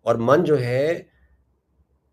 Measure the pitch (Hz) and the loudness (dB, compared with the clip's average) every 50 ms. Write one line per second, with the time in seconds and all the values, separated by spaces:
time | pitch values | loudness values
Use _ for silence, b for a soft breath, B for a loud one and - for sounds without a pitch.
0 | - 113 120 117 113 120 139 165 180 151 151 131 123 120 123 131 143 156 170 180 | -2 -2 0 0 2 2 2 2 2 2 0 -2 -2 -2 -4 -2 -2 -2 -4 -6
1 | - _ _ _ _ _ _ _ _ _ _ _ _ _ _ _ _ _ _ _ | -8 _ _ _ _ _ _ _ _ _ _ _ _ _ _ _ _ _ _ _
2 | _ _ | _ _